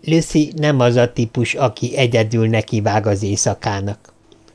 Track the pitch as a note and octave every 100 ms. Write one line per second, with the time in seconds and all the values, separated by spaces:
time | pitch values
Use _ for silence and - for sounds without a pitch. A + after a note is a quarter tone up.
0 | - E3 D#3 D#3+ D3 D#3+ D3+ C#3 B2 A#2+
1 | A#2+ - A#2 - A#2 - B2+ - B2 C3+
2 | B2 A#2 A2 A2+ A2+ A2+ - A2 G#2 G#2+
3 | G#2+ G2+ G2+ G#2 A#2 G2 G#2+ G2+ G2 A2+
4 | _ _ _ _ _